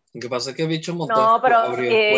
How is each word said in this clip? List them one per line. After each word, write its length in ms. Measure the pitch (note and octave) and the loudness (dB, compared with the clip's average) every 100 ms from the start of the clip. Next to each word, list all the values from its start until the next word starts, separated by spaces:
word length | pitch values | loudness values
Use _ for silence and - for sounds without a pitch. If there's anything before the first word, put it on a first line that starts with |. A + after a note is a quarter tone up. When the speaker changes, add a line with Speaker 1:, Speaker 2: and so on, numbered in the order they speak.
| _ | _
Speaker 1:
Lo 80 | A#2+ | -14
que 80 | A#2+ | -8
pasa 220 | B2 C3 | -6 -6
es 60 | B2+ | -6
que 60 | |
el 60 | D#3+ | -4
bicho 260 | D#3+ D#3+ | -4 -6
montó 200 | E3+ D#3 | -6 -2
Speaker 2:
No, 220 | A3 A3 A#3 | 2 4 4
Speaker 1:
escu-, 60 | |
Speaker 2:
pero 140 | B3+ A#3 | 4 2
Speaker 1:
abrió 320 | A#3 - B3 | 2 -2 0
Speaker 2:
que 180 | A3+ G#3+ | 2 2